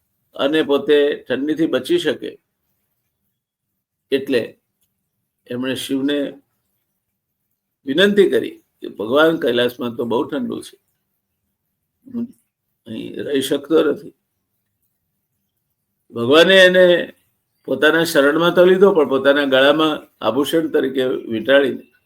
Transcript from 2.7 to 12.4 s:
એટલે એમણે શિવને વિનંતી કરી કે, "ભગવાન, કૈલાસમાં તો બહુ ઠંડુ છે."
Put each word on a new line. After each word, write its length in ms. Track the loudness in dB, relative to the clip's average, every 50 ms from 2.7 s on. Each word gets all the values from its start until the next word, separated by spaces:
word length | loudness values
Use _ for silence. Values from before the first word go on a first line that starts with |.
| _ _ _ _ _ _ _ _ _ _ _ _ _ _ _ _ _ _ _ _ _ _ _ _ _ _ _ -4
એટલે 500 | -4 -4 -2 -2 -2 -2 -2 -4 -14 _ _ _ _ _ _ _ _ _ _ _ _ _ _ _ _ _ _
એમણે 280 | -12 -10 -8 -6 -6 -6
શિવને 680 | -6 -6 -6 -6 -4 -2 -4 -4 -4 -6 -8 -10 -16 _ _ _ _ _ _ _ _ _ _ _ _ _ _ _ _ _ _ _ _ _ _ _ _ _ _ _ _ -8
વિનંતી 460 | -4 0 2 2 2 4 4 4 4
કરી 340 | 2 -2 -2 -4 -10 -14 _ _ _ _
કે, 80 | -18 -16
"ભગવાન, 480 | -10 -8 -6 -2 2 2 2 2 2
કૈલાસમાં 600 | 0 -2 -2 -2 0 -2 -2 -4 -6 -10 -10 -8
તો 80 | -8 -6
બહુ 200 | -4 -4 -4 -4
ઠંડુ 380 | -4 -6 -8 -6 -8 -8 -10
છે." 160 | -12 -16 -20 _ _ _ _ _ _ _ _ _ _ _ _ _ _ _ _ _ _ _ _ _ _ _ _ _ _ -14 -10 -10 -10 -10 -14 _